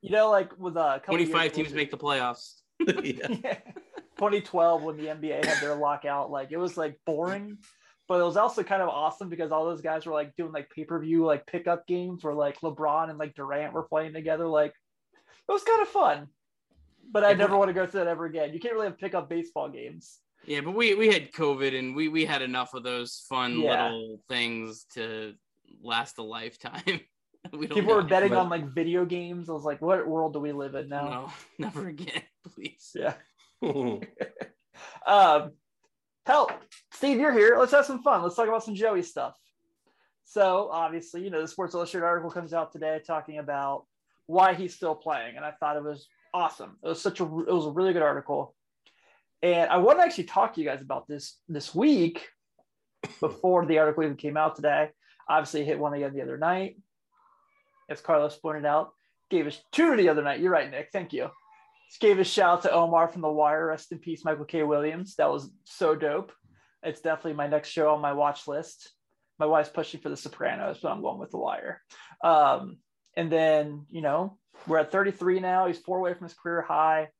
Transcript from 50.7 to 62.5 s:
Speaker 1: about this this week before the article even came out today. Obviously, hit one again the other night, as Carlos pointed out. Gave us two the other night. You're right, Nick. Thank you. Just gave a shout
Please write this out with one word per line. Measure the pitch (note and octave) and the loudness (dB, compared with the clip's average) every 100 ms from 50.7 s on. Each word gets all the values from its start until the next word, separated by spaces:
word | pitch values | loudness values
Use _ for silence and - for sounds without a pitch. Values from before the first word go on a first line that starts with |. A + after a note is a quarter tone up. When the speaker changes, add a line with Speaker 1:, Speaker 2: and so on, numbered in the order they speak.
| C#3 | -6
Speaker 1:
about | C3+ C3+ - | -6 -10 -8
this | D3 - - _ | -14 -14 -20 _
this | D3+ - | -10 -6
week | D#3+ C#4+ C4+ E3+ E3+ - _ _ _ _ _ _ _ - - | 2 4 4 2 -2 -14 _ _ _ _ _ _ _ -16 -6
before | D#3 - F#3 F3+ | -6 0 4 4
the | D#3+ D#3 | 4 4
article | D#3 D3+ | 4 2
even | D#3 C#3+ | -2 -2
came | D3+ D3 | -6 0
out | D#3 D#3 | 0 0
today. | D3+ C#3+ D3+ _ _ _ - | 0 2 0 _ _ _ 0
Obviously, | D#3 D3+ D3+ | 0 2 -4
hit | D3 D3 | -2 -2
one | D3 | -2
again | C#3+ C#3 | -4 -6
the | C#3 | -6
other | C3+ C3+ | -8 -4
night, | D#3+ F#3 F#3+ - _ _ _ _ _ _ _ _ _ _ _ | -2 0 -4 -10 _ _ _ _ _ _ _ _ _ _ _
as | D3 | -12
Carlos | - D#3+ D3+ D3+ | 2 2 2 -2
pointed | D#3+ D3+ D3 | -8 -2 0
out. | D3+ D#3+ _ _ _ _ | 0 0 _ _ _ _
Gave | F3+ D3 | 0 0
us | - _ | -6 _
two | - E4 B3+ | 2 4 6
the | E3 | 6
other | D3+ | 4
night. | C#3+ C3+ | 0 0
You're | F3+ | 2
right, | E3+ C#3 | 2 0
Nick. | C3 - | -6 -6
Thank | G3+ F3 | -8 -6
you. | B2+ B2 - _ _ _ _ _ | -6 -6 -10 _ _ _ _ _
Just | - | 2
gave | G#3+ F#3+ | 4 6
a | |
shout | F#3 - F#3 | 4 4 4